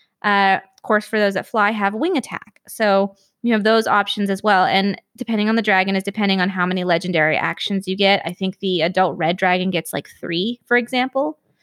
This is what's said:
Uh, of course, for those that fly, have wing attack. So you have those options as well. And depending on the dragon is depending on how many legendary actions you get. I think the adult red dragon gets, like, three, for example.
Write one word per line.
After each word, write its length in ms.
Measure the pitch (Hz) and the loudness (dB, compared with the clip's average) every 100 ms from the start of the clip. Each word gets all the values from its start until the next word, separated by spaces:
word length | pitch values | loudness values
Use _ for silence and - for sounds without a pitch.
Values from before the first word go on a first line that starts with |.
| _ _ | _ _
Uh, 360 | 202 202 196 190 - _ | 0 2 2 0 -4 _
of 40 | |
course, 240 | - 214 - | -2 -2 0
for 140 | 214 | 0
those 160 | 202 196 | 0 0
that 100 | - | -4
fly, 240 | 226 208 | 0 0
have 220 | 220 202 | 0 -2
wing 240 | 214 330 330 | -2 -2 -2
attack. 440 | - - - _ - | -4 -10 -14 _ -16
So 480 | - 214 196 196 - _ _ | -2 2 2 0 -4 _ _
you 120 | 233 | 0
have 100 | 220 | 2
those 240 | 208 226 220 | 4 2 2
options 420 | 208 202 - 202 | 0 0 -2 -2
as 140 | 190 | 0
well. 220 | 214 190 185 | 2 2 4
And 360 | 190 202 - _ - | 2 0 -2 _ -12
depending 320 | 233 220 214 | -4 0 0
on 80 | 226 | 0
the 60 | |
dragon 340 | 214 190 190 196 | 2 2 2 -2
is 80 | |
depending 380 | 190 208 202 190 | -4 -2 0 0
on 80 | 185 | 0
how 160 | 185 180 | 0 0
many 180 | 185 | 0
legendary 540 | 180 170 185 175 156 147 | 0 0 0 0 2 2
actions 500 | 165 170 - 196 190 | -2 -4 -4 -4 -4
you 80 | 190 | 0
get. 260 | 196 196 - | 2 2 -2
I 80 | |
think 260 | 175 190 - | -6 -6 -4
the 220 | 196 180 | -2 0
adult 360 | 165 185 185 135 | 0 0 0 0
red 200 | 165 185 | -2 0
dragon 320 | 185 180 185 | 0 0 0
gets, 220 | 175 - | -2 -4
like, 160 | - - - | -8 -10 -12
three, 400 | 160 170 214 240 - | -6 -4 -4 -6 -2
for 100 | 240 | -2
example. 640 | 240 254 262 262 302 311 _ _ | 0 -4 -4 -2 -4 -6 _ _